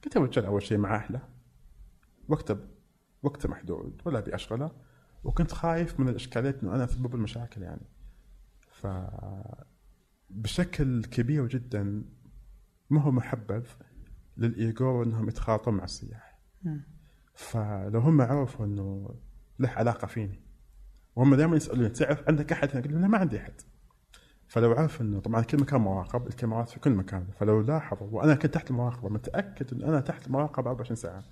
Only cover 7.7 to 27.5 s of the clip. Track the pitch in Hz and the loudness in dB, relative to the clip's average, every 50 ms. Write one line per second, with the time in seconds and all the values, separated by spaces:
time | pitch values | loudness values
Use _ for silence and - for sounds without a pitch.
7.7 | 80 - - - _ - - - - - _ - - - - _ _ - _ _ | -12 -12 -14 -18 _ -20 -20 -20 -20 -20 _ -20 -20 -20 -20 _ _ -20 _ _
8.7 | _ - - 101 95 92 92 92 98 - - 98 98 98 101 - - - - _ | _ -10 -8 -6 -6 -6 -6 -8 -10 -10 -10 -10 -10 -12 -12 -14 -14 -16 -18 _
9.7 | _ _ _ - - _ _ _ _ _ _ _ 98 104 110 104 - - 180 180 | _ _ _ -20 -20 _ _ _ _ _ _ _ -10 -6 -6 -4 0 0 -2 -2
10.7 | - - 143 135 127 120 110 - - - 117 120 151 151 127 113 131 127 120 - | 0 0 0 2 2 0 -2 -2 0 0 2 2 2 0 0 0 -2 -4 -6 -4
11.7 | - 104 101 98 101 104 - - - - - - - - - - - - - _ | -4 -2 -2 -2 -2 -4 -6 -10 -16 -20 -20 -20 -20 -20 -20 -20 -20 -20 -20 _
12.7 | _ _ _ _ 143 151 139 147 131 123 117 - - 117 107 - 101 113 123 - | _ _ _ _ 4 4 6 6 4 2 2 0 -6 -6 -4 -4 -4 -4 -4 -8
13.7 | - - - _ - - - - - - - - - - 110 117 - - 113 113 | -14 -20 -20 _ -20 -20 -20 -20 -20 -20 -20 -20 -6 -2 0 0 0 0 0 -2
14.7 | 113 - 131 131 127 120 120 117 110 113 113 113 113 - - - 110 107 - 127 | 0 0 0 2 2 2 0 0 0 0 -2 -2 -2 -2 0 2 2 2 2 0
15.7 | 107 95 - - - - - - - - - - - _ _ _ _ - 190 170 | 0 0 -2 -4 -10 -10 -12 -14 -14 -16 -18 -20 -20 _ _ _ _ -8 -6 -6
16.7 | 151 147 139 - - - - - _ _ _ _ _ - - - - 117 107 104 | -6 -6 -8 -14 -20 -20 -20 -20 _ _ _ _ _ -20 -16 -6 -4 -4 -2 -2
17.7 | 104 98 95 101 104 113 120 156 165 147 127 117 135 147 139 117 - - 110 104 | -4 -4 -4 -2 0 2 4 6 6 6 6 4 4 0 0 -2 -4 -4 -4 -4
18.7 | 101 101 95 98 98 98 98 101 120 - - - - - - _ - - 127 123 | -2 -2 -4 -4 -6 -6 -8 -12 -14 -16 -18 -20 -20 -20 -20 _ -4 -2 -2 -2
19.7 | - - 113 120 110 - - 113 - 117 107 98 98 - - - - - - - | 0 0 0 0 0 0 -4 -8 -6 -6 -6 -6 -8 -10 -16 -20 -20 -20 -20 -20
20.7 | - - - - - - _ _ _ 117 127 143 139 131 151 165 165 156 151 - | -20 -20 -20 -20 -20 -20 _ _ _ 4 8 8 8 8 8 6 6 4 2 2
21.7 | - 127 120 104 - - 151 127 151 151 - - 156 143 147 143 165 - - 139 | 0 2 2 2 2 0 2 2 2 0 4 2 2 2 2 0 0 0 0 0
22.7 | - - 131 143 147 160 180 196 220 208 190 151 113 101 - - - - - - | 0 -2 -2 0 0 2 4 4 4 4 4 2 0 -2 -6 -8 -14 -18 -20 -20
23.7 | - _ - - _ _ _ _ - - _ _ _ _ _ _ - 117 113 117 | -20 _ -20 -20 _ _ _ _ -20 -20 _ _ _ _ _ _ 2 4 6 6
24.7 | 117 - 160 151 - - 117 107 104 101 - - 117 113 113 - - 147 139 139 | 6 6 4 2 2 -2 -2 0 0 -2 -2 0 2 2 2 4 4 2 4 4
25.7 | 147 131 110 98 95 95 90 - - 120 123 120 - - 123 113 110 113 120 - | 4 4 4 4 2 0 -2 -2 -2 -4 -2 -4 -6 -4 -2 -2 0 -2 -2 -4
26.7 | - - - 147 123 95 92 - - 92 90 95 95 - 101 104 | -8 0 2 4 4 4 2 0 -4 -6 -6 -6 -4 0 4 4